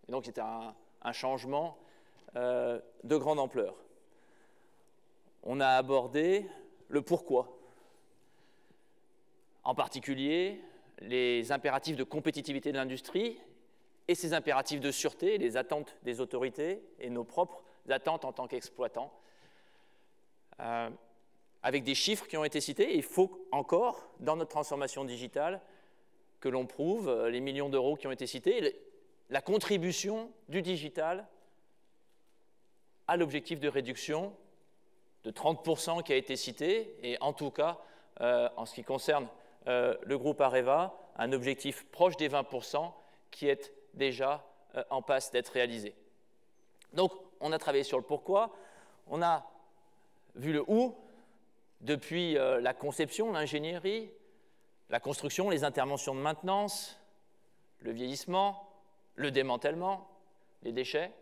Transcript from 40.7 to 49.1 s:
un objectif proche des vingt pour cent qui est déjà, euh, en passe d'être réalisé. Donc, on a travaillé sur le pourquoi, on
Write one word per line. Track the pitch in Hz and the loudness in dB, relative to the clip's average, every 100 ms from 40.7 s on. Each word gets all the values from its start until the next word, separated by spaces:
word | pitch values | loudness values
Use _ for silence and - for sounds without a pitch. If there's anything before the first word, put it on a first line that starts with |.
| 147 185 - - | 4 2 -4 -12
un | - 117 | -4 0
objectif | 135 123 135 143 - - | 0 0 -2 -4 -8 -8
proche | - 180 151 | 4 4 4
des | 151 | 0
vingt | 143 | 0
pour | 135 127 | -2 -4
cent | - 143 170 - - - - | -4 -2 -4 -8 -20 -20 -20
qui | - 143 | -2 0
est | 135 - - - | 0 -2 -18 -14
déjà, | - 135 123 135 147 - - - | -2 0 0 0 -2 -6 -20 -12
euh, | - - | -8 -4
en | 135 | -4
passe | 120 135 - | 2 0 2
d'être | 123 117 | 0 0
réalisé. | 127 123 117 104 - - _ _ _ _ _ - - - | 0 0 -2 -8 -12 -20 _ _ _ _ _ -20 -20 -6
Donc, | 151 185 - - - | 2 2 0 -18 -8
on | 151 | -2
a | 160 | 0
travaillé | - 139 | 2 2
sur | 135 131 | 4 0
le | |
pourquoi, | 120 147 - 196 226 - - - - - | 0 -2 2 4 4 -2 -20 -20 -20 -20
on | - | -8